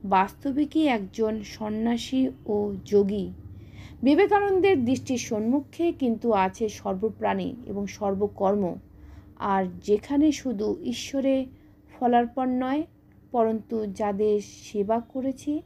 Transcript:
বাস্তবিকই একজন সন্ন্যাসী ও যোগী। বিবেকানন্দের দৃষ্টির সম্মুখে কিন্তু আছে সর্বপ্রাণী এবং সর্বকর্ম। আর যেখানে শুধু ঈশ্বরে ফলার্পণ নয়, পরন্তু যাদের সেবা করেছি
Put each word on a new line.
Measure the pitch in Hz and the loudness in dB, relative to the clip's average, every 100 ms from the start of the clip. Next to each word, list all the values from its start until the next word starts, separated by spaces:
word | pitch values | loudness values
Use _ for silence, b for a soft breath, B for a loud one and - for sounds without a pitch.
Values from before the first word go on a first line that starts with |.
| 196 | 2
বাস্তবিকই | 190 202 - 285 269 294 311 302 | 2 2 -2 -4 0 0 2 2
একজন | 233 190 - 220 220 | 0 -4 -2 -2 -2
সন্ন্যাসী | 202 - 214 214 226 240 - 262 262 - - | -8 -10 -6 -2 0 -2 0 0 0 -2 -4
ও | 208 208 190 - | -2 -2 -6 2
যোগী। | 208 196 208 175 - - B B B B B | 4 4 0 -6 -10 -16 B B B B B
বিবেকানন্দের | 240 302 392 403 403 381 381 339 233 | 4 6 6 4 4 4 4 4 2
দৃষ্টির | 262 - 240 | 0 -2 -4
সম্মুখে | - 220 220 285 277 - 339 | -2 -2 2 0 -2 -2 -2
কিন্তু | 339 254 220 233 | 0 -2 0 2
আছে | 202 190 190 220 | 2 2 0 -4
সর্বপ্রাণী | 196 202 190 220 196 214 196 180 - - | -4 -4 -2 -2 -2 -2 0 -4 -8 -8
এবং | 196 202 | -8 -8
সর্বকর্ম। | - 202 196 202 - 196 208 180 190 - B B B B - | -4 -2 0 -2 0 0 2 0 -4 -14 B B B B -8
আর | 202 196 185 175 | -2 0 -2 -6
যেখানে | - 208 - 285 311 | 0 0 2 4 4
শুধু | 277 262 202 208 202 | 2 -4 -2 -2 -2
ঈশ্বরে | 247 240 - 277 269 269 262 b b b _ - | -6 -8 -4 -2 2 0 -2 b b b _ -2
ফলার্পণ | 247 240 240 262 254 | 4 4 2 -2 -2
নয়, | 254 254 285 330 _ _ - - | -2 -2 -2 -4 _ _ -20 -4
পরন্তু | 247 226 220 202 226 214 | 0 2 0 -4 -6 -6
যাদের | 190 208 196 214 208 | -4 -4 0 2 0
সেবা | 196 - - 208 196 226 | -2 -18 -8 -4 0 -2
করেছি | 233 262 269 262 - 302 | -2 -6 -6 -6 -6 -6